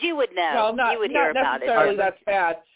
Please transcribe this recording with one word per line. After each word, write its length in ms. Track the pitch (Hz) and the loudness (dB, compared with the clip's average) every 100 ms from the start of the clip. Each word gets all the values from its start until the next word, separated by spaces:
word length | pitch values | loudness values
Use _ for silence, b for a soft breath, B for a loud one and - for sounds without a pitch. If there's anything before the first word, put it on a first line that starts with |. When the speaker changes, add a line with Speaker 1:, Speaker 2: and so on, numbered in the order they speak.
Speaker 1:
you 120 | 339 | -4
would 180 | 302 247 170 | -2 -2 -2
know. 160 | 170 | 0
Speaker 2:
Well, 220 | 147 220 240 | 0 0 0
not, 160 | 233 | 0
Speaker 1:
You 80 | 220 | 0
would 100 | 208 | 0
Speaker 2:
not 100 | 285 | 0
Speaker 1:
hear 100 | 277 | 0
about 300 | 262 - - | 0 0 -2
it. 40 | - | 0
Speaker 2:
necessarily 280 | 226 202 | 2 2
Speaker 3:
I 20 | 202 | 2
Speaker 2:
that's 280 | 190 - | -2 -2
bad. 320 | - 196 170 165 - | -2 0 0 -4 -12